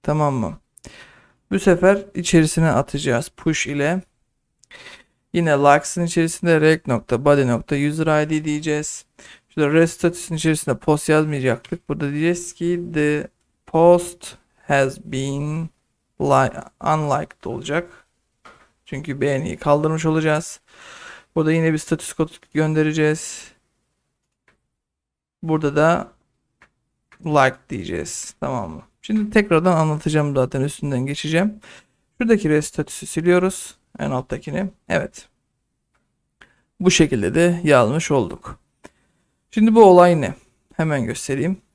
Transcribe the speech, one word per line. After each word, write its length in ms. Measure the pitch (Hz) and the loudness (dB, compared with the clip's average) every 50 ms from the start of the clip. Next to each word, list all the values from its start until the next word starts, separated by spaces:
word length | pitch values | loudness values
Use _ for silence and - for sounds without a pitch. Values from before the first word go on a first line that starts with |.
| - | -4
Tamam 300 | - 147 156 151 147 135 | -2 -2 0 0 -2 -2
mı? 260 | 127 107 80 76 - _ _ _ _ - - - - - - - _ _ _ _ _ _ _ | -4 -6 -6 -8 -14 _ _ _ _ -20 -20 -20 -20 -20 -20 -20 _ _ _ _ _ _ _
Bu 80 | 196 196 | -6 0
sefer 460 | - 196 175 170 180 190 202 202 196 - _ | 2 2 2 4 4 4 2 2 -2 -10 _
içerisine 560 | - 175 - - 165 156 156 - 165 160 160 | -8 -4 2 4 4 4 4 2 0 2 2
atacağız 580 | 139 123 147 - - 143 156 143 123 117 156 - | 2 0 -2 -2 -6 -6 -4 -2 -2 -2 -4 -8
push 380 | _ - - 160 156 - - | _ -6 -4 -4 -2 -2 -4
ile. 340 | - 143 143 143 151 175 190 185 _ _ _ _ _ _ _ _ _ _ _ _ _ - - - - - - _ _ _ _ _ _ - | -6 -4 -4 -2 -2 -2 -4 -6 _ _ _ _ _ _ _ _ _ _ _ _ _ -20 -20 -20 -20 -20 -20 _ _ _ _ _ _ -4
Yine 180 | 170 170 160 | -2 2 2
likes'ın 520 | 147 139 143 143 143 151 156 - - 180 175 | 2 4 6 6 4 4 2 -4 -4 -4 -4
içerisinde 580 | 170 - 170 165 165 - - - 170 165 156 | -2 0 -2 -2 -2 -4 -4 0 2 2 4
rect 260 | 151 156 160 156 _ | 4 2 2 2 _
nokta 380 | - 123 107 - - 120 117 139 | -4 -4 -4 -2 -4 -4 0 2
body 220 | 147 143 143 135 | 2 2 4 2
nokta 280 | 123 120 110 - - 147 | 0 0 -2 -2 -4 -4
user 480 | 139 143 147 151 160 160 160 151 151 151 | -2 -2 -2 -2 -2 -2 0 0 0 0
I 60 | 151 | -2
D 160 | 156 156 156 | -4 -4 -4
diyeceğiz. 600 | 156 151 151 156 165 151 151 151 - - - - _ _ _ - - - _ _ _ | -4 -6 -4 -4 -4 -4 -4 -4 -8 -12 -14 -18 _ _ _ -20 -20 -20 _ _ _
Şurada 240 | _ 151 151 143 151 | _ -2 0 2 4
res 200 | 165 165 165 - | 4 2 2 0
statüsün 420 | - - 170 175 175 - - 165 | -2 -2 -2 -2 -4 -10 -8 -8
içerisinde 420 | 156 - 160 156 151 - - 123 | -2 0 0 -2 0 -2 -4 -4
post 320 | - - - 151 147 - - | -2 0 0 0 0 2 2
yazmayacaktık. 800 | 156 156 156 156 151 139 127 127 117 117 _ - 170 170 _ - | 2 2 2 0 -4 -2 -2 -2 -2 -2 _ -12 -12 -12 _ -8
Burada 200 | 143 - 147 143 | -6 -6 -4 -6
diyeceğiz 420 | 143 147 156 170 175 175 175 - - | -4 -2 -2 -2 -2 -2 -6 -14 -12
ki 280 | - 170 170 175 175 175 175 165 | -6 -4 -4 -4 -4 -6 -6 -4
the 340 | 151 147 147 151 147 - - _ _ _ _ _ _ _ | -2 0 0 -2 -4 -6 -10 _ _ _ _ _ _ _
post 720 | - - 160 165 175 175 175 175 - - _ - - - _ _ _ _ _ _ | -4 0 4 6 6 6 6 2 -6 -14 _ -18 -20 -20 _ _ _ _ _ _
has 320 | - 147 139 135 135 120 - - | -2 0 0 0 0 -2 -8 -14
been 680 | - - 131 135 139 139 143 147 147 151 160 165 160 _ _ _ _ _ _ _ _ _ _ | -10 -8 -6 -6 -6 -6 -6 -6 -6 -6 -6 -8 -10 _ _ _ _ _ _ _ _ _ _
li-, 420 | - 143 139 131 135 123 - - - - _ _ - | -2 2 2 2 2 0 -4 -10 -18 -18 _ _ -4
unliked 640 | - 156 156 151 147 135 143 147 - - _ - | -2 -2 -2 0 -2 -2 -4 -4 -8 -14 _ -12
olacak. 640 | - 120 127 - - 143 165 175 180 - - _ _ _ _ _ _ _ _ _ - - _ _ _ _ _ _ | -12 -12 -10 -8 -6 -6 -6 -6 -8 -20 -20 _ _ _ _ _ _ _ _ _ -20 -20 _ _ _ _ _ _
Çünkü 360 | - 151 135 147 147 135 143 | -12 -12 -12 -8 -10 -6 -4
beğeniyi 360 | 143 143 139 135 151 170 143 | -2 -2 -2 -2 -4 -6 -10
kaldırmış 480 | - - 151 143 151 151 156 160 160 160 | -6 0 0 0 2 0 -2 -4 -2 -2
olacağız. 540 | 160 156 160 156 160 151 151 170 - - - _ _ _ - - - - - - - - - _ _ _ | -2 -2 0 0 0 -2 -2 -4 -8 -16 -20 _ _ _ -20 -20 -20 -20 -20 -20 -20 -20 -20 _ _ _
Burada 160 | 165 156 156 | -2 0 2
yine 220 | 160 165 160 160 156 | 2 2 2 0 0
bir 40 | |
status 360 | 156 - - 165 156 - - - | -2 -2 -4 -4 -4 -4 -12 -6
kod 160 | - 160 156 - - _ _ _ | -6 -6 -6 -6 -20 _ _ _
göndereceğiz. 1000 | 147 156 156 156 156 151 156 156 160 156 151 151 156 - - - - - - _ _ _ _ _ _ _ _ _ _ _ _ _ _ _ _ _ _ _ _ _ _ _ _ _ _ _ _ _ _ _ _ _ _ _ _ _ _ - | -2 0 0 0 0 0 0 0 0 0 0 0 -2 -6 -14 -14 -16 -20 -20 _ _ _ _ _ _ _ _ _ _ _ _ _ _ _ _ _ _ _ _ _ _ _ _ _ _ _ _ _ _ _ _ _ _ _ _ _ _ -4
Burada 320 | 160 156 156 156 147 143 | -2 -2 0 0 0 0
da 360 | 147 151 160 170 - - - _ _ _ _ _ _ _ _ _ _ _ _ _ _ _ _ _ _ _ _ - _ - | 2 2 2 2 0 -4 -10 _ _ _ _ _ _ _ _ _ _ _ _ _ _ _ _ _ _ _ _ -20 _ -6
like 320 | 160 151 143 131 131 131 - _ _ | 0 2 4 2 2 0 -4 _ _
diyeceğiz. 680 | - 107 87 - - 165 160 160 - - - - - _ | -10 -10 -8 -8 -8 -8 -8 -8 -10 -12 -14 -14 -12 _
Tamam 320 | - 135 131 120 101 85 | -8 -6 -6 -6 -8 -8
mı? 100 | - 76 - _ _ _ | -12 -16 -18 _ _ _
Şimdi 300 | - - 214 214 208 208 | -8 -4 -2 -2 -2 0
tekrardan 460 | 208 220 202 202 175 156 170 185 175 | 0 0 0 2 0 2 2 2 2
anlatacağım 580 | 160 160 156 151 151 - 151 151 151 147 147 139 | 2 0 0 -2 -4 -4 -2 0 0 -2 0 0
zaten, 260 | 135 127 131 - 135 | -2 -2 -2 -2 -4
üstünden 440 | 131 147 - - - 143 139 123 127 | -4 -4 -6 -8 -6 -4 -4 -4 -4
geçeceğim. 540 | 139 143 - - 147 160 170 190 214 208 - - - - - _ _ _ _ _ _ _ | -4 -6 -8 -6 -2 -2 0 0 -2 -4 -8 -20 -20 -20 -20 _ _ _ _ _ _ _
Şuradaki 320 | _ 247 226 226 202 - 151 | _ 0 2 2 2 2 0
res 160 | 151 151 151 | 0 0 0
statüsü 400 | - - - 147 - - - - | -2 -6 -8 -8 -8 -10 -14 -14
siliyoruz. 720 | - - 160 160 180 175 175 185 190 185 - - - - _ _ _ _ - | -8 -8 -2 0 2 2 2 2 -2 -4 -6 -14 -16 -20 _ _ _ _ -8
En 120 | 143 143 | -6 -4
alttakini. 580 | 135 127 127 _ 127 - - 156 143 170 202 190 _ _ _ _ | -4 -4 -6 _ -10 -10 -10 -8 -6 -6 -6 -6 _ _ _ _
Evet. 380 | 170 160 147 - _ - - _ _ _ _ _ _ _ _ _ _ _ _ _ _ _ _ _ _ _ _ _ _ _ - _ _ _ _ _ _ _ | -4 -4 -4 -6 _ -18 -20 _ _ _ _ _ _ _ _ _ _ _ _ _ _ _ _ _ _ _ _ _ _ _ -20 _ _ _ _ _ _ _
Bu 120 | 175 185 | 2 2
şekilde 440 | 175 - 160 143 135 113 101 90 - | 4 4 2 2 2 -2 -2 0 2
de 240 | 160 170 175 175 170 175 | 2 2 2 2 0 2
yazmış 480 | 151 143 127 117 107 135 160 - - | 4 6 6 6 4 0 -2 -2 0
olduk. 480 | 151 135 107 82 - - _ - - _ _ _ _ _ _ - _ _ _ _ _ _ _ _ _ _ _ _ | 0 0 0 -2 -6 -14 _ -18 -18 _ _ _ _ _ _ -20 _ _ _ _ _ _ _ _ _ _ _ _
Şimdi 240 | - 220 214 226 220 | 0 2 2 6 8
bu 80 | 233 220 | 10 10
olay 380 | 190 180 180 175 180 175 156 | 10 10 10 8 8 6 2
ne? 120 | 135 90 76 - _ _ _ _ _ _ _ | 0 -4 -6 -10 _ _ _ _ _ _ _
Hemen 300 | - 160 160 151 139 113 | -4 -2 0 0 -2 -2
göstereyim. 560 | 85 120 - - - 135 139 139 170 190 - _ _ | -4 -6 -8 -6 -6 -4 -2 -2 -2 -4 -6 _ _